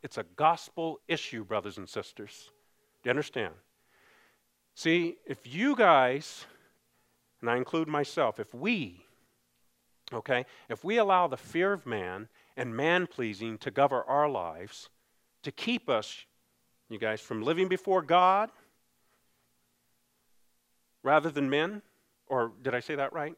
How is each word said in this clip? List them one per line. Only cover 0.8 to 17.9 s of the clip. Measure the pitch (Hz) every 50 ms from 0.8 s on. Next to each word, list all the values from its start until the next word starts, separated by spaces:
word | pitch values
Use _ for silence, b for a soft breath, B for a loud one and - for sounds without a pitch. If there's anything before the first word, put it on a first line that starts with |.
| 165 165 156 - _
issue, | - 165 151 - - 123 113 104
brothers | 101 110 101 98 104 87 101
and | 92 -
sisters. | - 104 - - - - 104 98 - - - - _ _ _ _ _ _ _ _ _ _
Do | - 123
you |
understand? | 123 147 147 - - 127 101 85 80 - _ _ _ b b b b b b b b b b b b b b b _ _ _ _ _
See, | - - 165 165 175 165 170 - - _
if | - 135 - -
you | 123 135 180 240 294 277
guys, | 247 214 180 160 135 127 127 131 147 - - - - - b b b b b b b _ _ _ _ _ _ _ _ _ _ _ _
and | 117 117
I | 120
include | 127 127 - 165 165 160 151
myself, | 151 147 143 - - 165 135 113 - -
if | 104 -
we, | - 120 156 226 240 185 127 90 87 - - _ _ _ _ _ _ _ _ _ _ _ _ _ _ _ _ _ _ _ _ -
okay, | 127 113 - 139 127 123 120 B B B B -
if | 113 -
we | - 185 226 240
allow | 208 196 185 180 175 151
the | 127
fear | - - - - 165 185 202
of | 202 170 -
man | 123 113 101 90 90 90 98 110 b b b b b b
and | 131 123 120 113
man-pleasing | 120 143 165 175 180 175 - - - 123 110 101 95 113 113 113 107
to | - 135
govern | 101 135 143 135 135 120 -
our | - 139 143 151 147
lives, | 131 101 85 82 78 85 95 - - - - - _ _ _ _ _ _ _ _ _ _ -
to | 143
keep | - - - 226 247 - - -
us, | 123 107 - - - - - _ _ _ _ _ _ _ _ _ _ _ _ -
you | 113 101
guys, | 113 110 110 107
from | - - 113 110
living | 107 147 165 175 190 180
before | 185 180 - 202